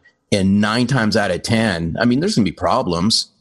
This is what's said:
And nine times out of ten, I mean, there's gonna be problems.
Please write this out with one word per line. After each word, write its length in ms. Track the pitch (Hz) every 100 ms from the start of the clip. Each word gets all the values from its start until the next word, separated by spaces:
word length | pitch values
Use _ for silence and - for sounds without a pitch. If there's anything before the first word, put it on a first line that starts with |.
| _ _ _
And 300 | 101 95 101
nine 260 | 104 117 120
times 300 | 135 107 110
out 120 | 101
of 120 | 87
ten, 540 | - 113 113 85 82 -
I 60 | 120
mean, 160 | 127
there's 140 | 190 220
gonna 100 | 92
be 80 |
problems. 760 | - 87 117 110 85 104 - - _